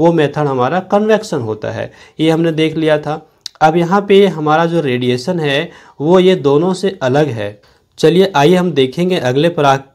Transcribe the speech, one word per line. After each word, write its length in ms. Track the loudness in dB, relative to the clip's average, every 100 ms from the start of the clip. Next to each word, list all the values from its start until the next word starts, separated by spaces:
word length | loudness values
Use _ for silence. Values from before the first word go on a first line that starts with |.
वो 120 | -2
मेथड 260 | 0 -2 -2
हमारा 420 | -4 -2 -2 -4
कन्वेक्शन 600 | -2 -2 0 0 -2 -6
होता 300 | -6 -8 -8
है, 220 | -10 -12 -14 -18 -4
ये 100 | 0
हमने 220 | 0 0
देख 240 | -2 -2 -2
लिया 220 | -2 -2
था। 320 | -2 -10 -12 _ -20 0
अब 160 | 0 2
यहाँ 300 | 0 0 2
पे 180 | 4 4
हमारा 400 | 0 0 0 0
जो 140 | -2
रेडिएशन 600 | -2 -2 -2 -2 -4 -4
है 300 | -2 -2 -4 -12 -20 -6
वो 180 | 2 4
ये 160 | 4
दोनों 400 | 2 2 2 2
से 240 | -2 -4 -4
अलग 240 | -2 0 0
है। 360 | -4 -8 -12 _ _ _ 0
चलिए 340 | 2 4 2 2
आइए 180 | 4
हम 180 | 4 2
देखेंगे 460 | 0 -2 0 -2 -2
अगले 300 | 0 0 0
पैरा-, 320 | 0 0 0 -4